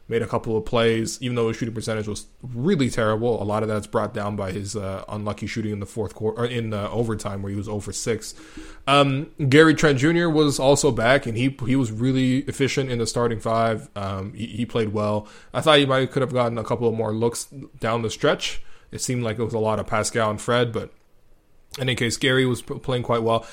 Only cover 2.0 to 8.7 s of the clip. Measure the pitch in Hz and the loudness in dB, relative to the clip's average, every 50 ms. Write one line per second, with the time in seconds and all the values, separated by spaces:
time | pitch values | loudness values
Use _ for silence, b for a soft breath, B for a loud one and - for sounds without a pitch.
2 | 107 107 104 - - - - - - 127 123 120 127 180 202 151 135 117 - - | -2 -4 -6 -8 -8 -14 -18 -16 -14 -10 -6 -2 2 2 4 4 2 2 2 2
3 | 113 107 110 107 113 123 113 - 98 104 104 107 110 107 110 107 101 - - 113 | 2 2 2 2 2 0 0 0 0 0 0 0 0 0 -2 -2 -2 -2 -2 0
4 | 107 101 - 107 101 104 107 101 98 92 90 101 101 101 - 107 95 95 95 98 | 0 -2 -2 -4 -4 -4 -4 -4 -4 -4 -4 -6 -6 -6 -6 -6 -6 -6 -6 -8
5 | - - 104 107 104 104 101 - 113 98 - 113 107 107 107 101 101 - - 117 | -8 -8 -8 -6 -6 -6 -6 -6 -6 -6 -4 -4 -4 -2 -4 -4 -6 -8 -6 -6
6 | 104 95 - - 107 110 - - 120 120 123 120 113 110 107 101 101 - 87 110 | -6 -6 -6 -4 -4 -2 -2 0 -2 -2 -2 -2 -2 -2 -2 -2 -4 -2 -2 -2
7 | 120 113 110 107 - 104 101 101 98 101 101 104 101 107 107 104 98 104 95 - | 0 0 -2 -4 -4 -6 -6 -6 -6 -4 -4 -4 -4 -4 -6 -6 -6 -6 -8 -6
8 | - 123 113 - - - - B B B B B B B | -4 -2 -4 -4 -4 -10 -14 B B B B B B B